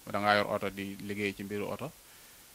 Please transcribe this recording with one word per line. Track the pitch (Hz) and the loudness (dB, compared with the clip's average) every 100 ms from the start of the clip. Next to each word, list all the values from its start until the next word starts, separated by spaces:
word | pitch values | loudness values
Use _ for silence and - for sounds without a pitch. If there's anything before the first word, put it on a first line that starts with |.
| - | -2
da | 101 | 2
ngaa | 104 104 | 6 6
yor | 104 | 4
oto | 104 101 | 0 -2
di | 98 98 98 | -4 -6 -6
liggéey | 101 101 101 98 | -6 -2 -2 -2
ci | |
mbiru | 98 104 101 | -4 -4 -4
oto, | 101 139 - - - - - - | -4 -8 -10 -20 -20 -20 -20 -18